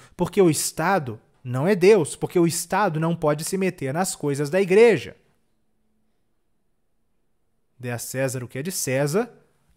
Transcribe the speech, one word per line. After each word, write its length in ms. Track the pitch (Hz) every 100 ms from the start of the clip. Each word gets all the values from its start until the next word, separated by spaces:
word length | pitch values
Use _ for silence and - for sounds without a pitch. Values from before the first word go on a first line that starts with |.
| - -
Porque 260 | 170 -
o 80 | 185
Estado 680 | 147 - - 160 196 127 107 _ _
não 240 | 127 123 160
é 80 | 202
Deus. 400 | 180 214 151 -
Porque 220 | 156 180
o 80 | 170
Estado 540 | - - 190 208 156
não 160 | 160 170
pode 280 | 151 147
se 140 | 165 190
meter 340 | 190 180 135
nas 220 | 151 185 -
coisas 360 | 147 139 143
da 100 | 185
igreja. 560 | 196 190 233 180 - - _ _ _ _ _ _ _ _ _ _ _ _ _ _ _ _ _ _ _ _ _ _ _ _ _ _
"Dê 100 | 120
a 80 | 120
César 460 | - 131 135 127
o 40 | 120
que 120 | 127
é 20 |
de 100 | 160
César 600 | 180 - 131 143 170 240 - _ _ _